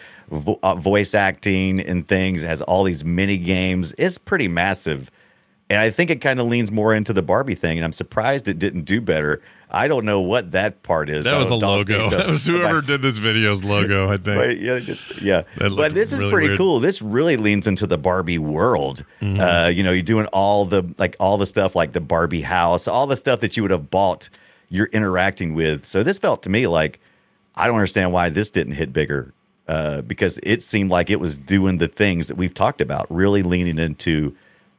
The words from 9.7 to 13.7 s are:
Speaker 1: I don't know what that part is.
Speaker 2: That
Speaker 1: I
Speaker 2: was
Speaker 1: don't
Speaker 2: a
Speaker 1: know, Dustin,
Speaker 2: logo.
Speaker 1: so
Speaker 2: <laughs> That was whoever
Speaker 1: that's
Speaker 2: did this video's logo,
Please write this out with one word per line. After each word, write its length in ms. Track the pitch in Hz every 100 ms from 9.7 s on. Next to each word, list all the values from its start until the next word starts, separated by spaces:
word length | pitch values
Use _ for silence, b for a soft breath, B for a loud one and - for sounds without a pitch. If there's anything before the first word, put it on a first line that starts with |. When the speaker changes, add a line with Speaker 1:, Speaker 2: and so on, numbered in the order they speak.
Speaker 1:
I 160 | 87 131
don't 180 | 139
know 160 | 107 101
what 300 | 92 120 90
that 320 | 92 104 -
part 260 | - 82 73
is. 140 | 76
Speaker 2:
That 120 | 76
Speaker 1:
I 40 | 147
Speaker 2:
was 100 | 131
Speaker 1:
don't 100 | 117
Speaker 2:
a 20 |
Speaker 1:
know, 240 | 98 98
Dustin, 140 | 101 104
Speaker 2:
logo. 100 | 101
Speaker 1:
so 60 | 98
Speaker 2:
<laughs> 20 |
That 80 | 185
was 180 | 151
whoever 300 | 139 170 165
Speaker 1:
that's 120 | 160 139
Speaker 2:
did 140 | 143
this 160 | 135 110
video's 440 | 110 110 107 101
logo, 460 | 98